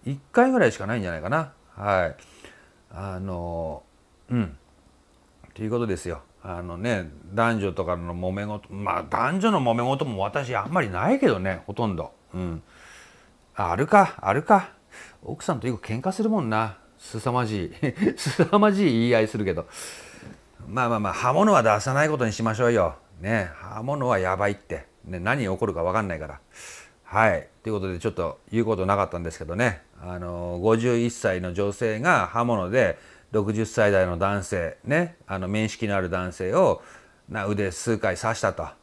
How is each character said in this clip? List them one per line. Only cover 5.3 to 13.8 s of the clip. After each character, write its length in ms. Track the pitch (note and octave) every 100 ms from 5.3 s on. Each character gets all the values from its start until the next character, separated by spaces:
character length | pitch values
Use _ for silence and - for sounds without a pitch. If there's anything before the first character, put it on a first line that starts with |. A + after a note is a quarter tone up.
| _ -
と 80 | -
い 40 | G#2+
う 40 |
こ 80 | A#2+
と 80 | A#2
で 100 | F2+
す 120 | F2
よ。 140 | D#2+ - _
あ 180 | G2 F2
の 140 | F2+ E2+
ね、 340 | A2+ G#2+ E2 C#2+ E2
男 260 | G2 A#2 A2+
女 120 | G2
と 120 | E2+
か 120 | F2 F2
の 180 | F2
揉 180 | F2 F#2
め 120 | F#2+
事、 280 | G#2 G#2 -
ま 260 | F#2+ G2 F2
あ、 60 | E2
男 320 | - B2 F#3
女 100 | A3
の 80 | F#3+
揉 140 | B2
め 80 | A#2
事 220 | A#2+ C3+
も 180 | C#3+ G2+
私 340 | G2+ D3 B2+ A2+
あ 80 |
ん 80 | A2
ま 100 | F3
り 80 | A#2+
な 200 | F2+ C3
い 80 | C4+
け 80 | C#4
ど 100 | G2+
ね、 240 | F#2+ F2+ -
ほ 80 |
と 120 | G#2+ A2+
ん 100 | F2
ど。 160 | D#2 - _
う 40 | F2+
ん。 240 | F2+ D#2+ - - - - - - _ _ _
あ、 160 | - F#2+
あ 60 |
る 100 | F2+